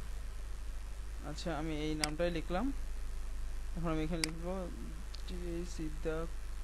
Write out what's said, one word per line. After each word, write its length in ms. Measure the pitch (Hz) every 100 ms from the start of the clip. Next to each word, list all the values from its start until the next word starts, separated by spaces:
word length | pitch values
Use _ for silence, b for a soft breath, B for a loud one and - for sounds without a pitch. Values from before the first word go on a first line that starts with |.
| - - - - - - - - - - - - 143
আচ্ছা, 300 | 151 180 151
আমি 180 | 160 151
এই 180 | 151
নামটাই 360 | 156 151 151 175
লিখলাম। 420 | 170 - 175 254 269 - - - - - - - - - -
এখন 140 | 165
আমি 140 | 156
এখানে 180 | 156 170
লিখব 460 | 160 165 170 190 175 - - - - - -
টিএসি 640 | 175 151 170 175 - 156 156
the 220 | 165 160 165 - - -